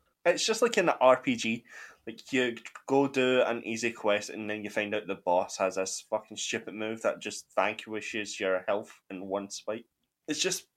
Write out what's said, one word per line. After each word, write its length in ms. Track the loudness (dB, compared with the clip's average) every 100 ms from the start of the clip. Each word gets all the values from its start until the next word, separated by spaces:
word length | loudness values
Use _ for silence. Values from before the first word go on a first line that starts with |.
| _ _ 2
It's 180 | 2
just 160 | 2 2
like 160 | 4 4
in 120 | 4
an 80 | 6
R 160 | 8 8
P 180 | 4 0
G. 280 | 0 -4 -6 -18 -18 -16 -14
Like, 240 | -14 -2
you 240 | 0 0 -2 -12 -12 0
go 200 | 2 4
do 360 | 2 2 4
an 220 | 2 0
easy 280 | -4 -2 -4
quest 380 | -2 2 2 0
and 200 | -8 -6
then 140 | -6
you 60 | -4
find 240 | -4 -2
out 120 | -2 -4
the 80 |
boss 420 | -6 0 2 0 0
has 180 | -2 0
this 280 | -4 -6 -6
fucking 260 | -6 -6 -8
stupid 380 | -6 -6 -6
move 280 | -8 -6 -2
that 180 | -2 -2
just 260 | -8 -10 -6
vanquishes 840 | 0 0 -2 -8 -8 -6 -6 -6 -2
your 240 | 0 0 0
health 340 | -2 -2 -18 -14
in 160 | -12 -6
one 220 | -6 -6
swipe. 380 | -10 -8 -8 -10 _ _ _ -6
It's 120 | -2
just 260 | -2 -2 -8